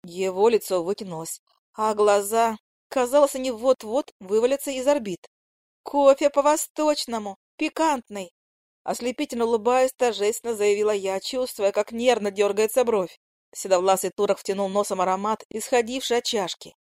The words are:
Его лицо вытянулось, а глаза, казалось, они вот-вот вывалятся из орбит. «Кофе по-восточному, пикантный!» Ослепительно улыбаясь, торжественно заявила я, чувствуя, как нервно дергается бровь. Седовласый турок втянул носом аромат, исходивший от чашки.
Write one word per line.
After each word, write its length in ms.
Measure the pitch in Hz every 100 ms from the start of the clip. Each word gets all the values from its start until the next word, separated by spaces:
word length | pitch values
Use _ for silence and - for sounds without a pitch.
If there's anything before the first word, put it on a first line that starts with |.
Его 460 | 175 175 190 185 214
лицо 340 | 220 - 185
вытянулось, 600 | 170 202 196 165 160 - _ _ _ -
а 180 | 214 208
глаза, 640 | 208 202 202 226 226 220 _ _ _
казалось, 460 | 277 247 277 285 269
они 160 | 262
вот-вот 640 | 220 247 254 220 240 302 _
вывалятся 520 | 185 208 240 269 -
из 180 | 262 254
орбит. 400 | 294 214 175 - _ _ _ _ _
«Кофе 480 | - 285 277 277 285
по-восточному, 1080 | 285 277 311 - - 302 294 - 233 208 190 _ -
пикантный!» 760 | 311 - 320 277 - 202 180 _ _ _ _ _
Ослепительно 600 | - 180 240 247 294 240 233
улыбаясь, 480 | 233 208 254 262
торжественно 640 | - 247 202 202 226 233 220
заявила 380 | 208 208 208
я, 280 | 208 190 190
чувствуя, 500 | - 254 254 - 202
как 220 | 202 208
нервно 380 | 226 247 233 208
дергается 540 | 196 202 202 214 - 240
бровь. 340 | 226 180 - _ _ _ -
Седовласый 560 | 196 185 190 190 190
турок 280 | - 202 196
втянул 320 | - 196 196
носом 320 | 196 202 190
аромат, 420 | 185 185 208 220 -
исходивший 640 | 220 - 247 226 262 - 240
от 80 | -
чашки. 500 | 226 180 - - - _